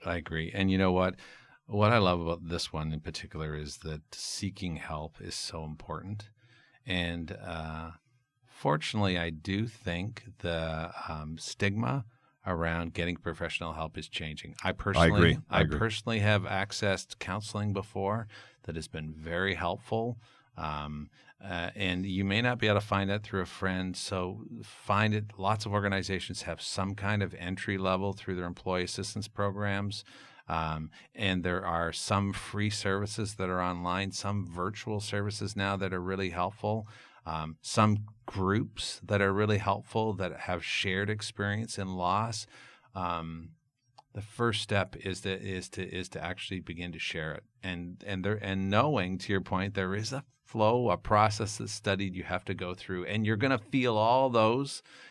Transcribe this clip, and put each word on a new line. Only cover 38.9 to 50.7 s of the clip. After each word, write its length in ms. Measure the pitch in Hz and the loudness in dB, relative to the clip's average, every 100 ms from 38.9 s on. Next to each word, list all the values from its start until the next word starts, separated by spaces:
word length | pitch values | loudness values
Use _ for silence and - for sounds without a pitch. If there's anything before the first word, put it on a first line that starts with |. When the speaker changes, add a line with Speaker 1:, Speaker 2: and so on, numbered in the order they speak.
| - | -8
Speaker 1:
that 180 | - 101 | 0 4
are 120 | 98 | 4
really 240 | 98 107 104 | 4 4 4
helpful 560 | 104 98 - 113 110 98 | 2 0 0 -2 0 0
that 260 | 92 69 | -2 -4
have 220 | - 90 | -2 -2
shared 460 | - - 101 92 104 | -2 -2 0 2 2
experience 720 | 107 - - 101 104 113 - | -2 -4 -2 0 0 -2 -4
in 160 | 95 92 | -4 0
loss. 500 | 90 101 113 107 - - - - _ | 2 2 0 -4 -10 -16 -20 -20 _
Um, 580 | 95 87 85 82 82 80 - _ _ _ - _ | -4 -2 -2 -4 -8 -12 -18 _ _ _ -20 _
the 80 | 101 | -12
first 400 | 104 - 120 110 | -10 0 2 2
step 360 | - 101 92 - | 0 0 0 -4
is 240 | 98 90 | -6 -4
to, 100 | 98 95 | -2 -4
is 280 | 98 92 90 | -2 -6 -6
to, 140 | - | -8
is 260 | 90 92 90 | -6 -6 -6
to 140 | 87 | -6
actually 360 | 85 95 - 92 | -6 -6 -6 -8
begin 320 | 90 85 87 | -6 -8 -8
to 80 | 80 | -6
share 340 | - 82 78 | -6 -4 -4
it, 100 | 73 - _ | -6 -12 _
and, 400 | 92 87 87 90 101 | -6 -6 -8 -10 -6
and 180 | 95 | -2
there, 120 | 98 107 | 0 0
and 340 | 104 95 95 | 0 0 2
knowing, 480 | 104 147 127 90 92 | 4 4 2 0 -2
to 120 | - | 0
your 100 | 98 | 0
point, 320 | 87 92 101 | 0 -2 -2
there 220 | 98 92 101 | -2 -2 -2
is 160 | 107 | -4
a 140 | 135 - _ _ | -6 -10 _ _
flow, 440 | 110 107 | 2 4